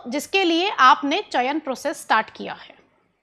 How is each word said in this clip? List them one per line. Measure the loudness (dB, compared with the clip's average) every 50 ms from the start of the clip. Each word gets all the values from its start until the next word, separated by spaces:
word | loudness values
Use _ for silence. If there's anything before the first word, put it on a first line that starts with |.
| -2 -6
जिसके | -6 -6 -4 -2 0 0 2
लिए | 2 2 0 0 -2
आपने | 2 4 6 6 6 4 2 0 -2 -2 -4
चयन | -2 -2 -2 0 0 -2 -4
प्रोसेस | -6 -6 -8 -6 -6 -6 -8 -6 -2
स्टार्ट | 0 0 0 0 -2
किया | -8 -14 -12 -12 -14
है, | -14 -18 -20 -20 _ _ _ _ _ _ _ _ _